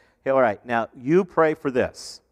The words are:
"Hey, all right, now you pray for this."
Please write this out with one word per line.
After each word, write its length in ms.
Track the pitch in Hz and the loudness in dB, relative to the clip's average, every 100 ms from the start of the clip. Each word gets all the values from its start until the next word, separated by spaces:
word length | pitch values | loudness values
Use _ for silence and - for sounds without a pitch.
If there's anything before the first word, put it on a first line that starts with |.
| _ _ | _ _
"Hey, 60 | - | -2
all 100 | 135 | 2
right, 240 | 120 98 | 2 0
now 240 | 120 117 110 | -4 -4 -4
you 300 | - 123 175 | -8 0 0
pray 300 | 185 - 160 | 0 0 0
for 160 | 156 143 | 0 -4
this." 500 | 127 92 - - - _ | -2 -2 -6 -18 -20 _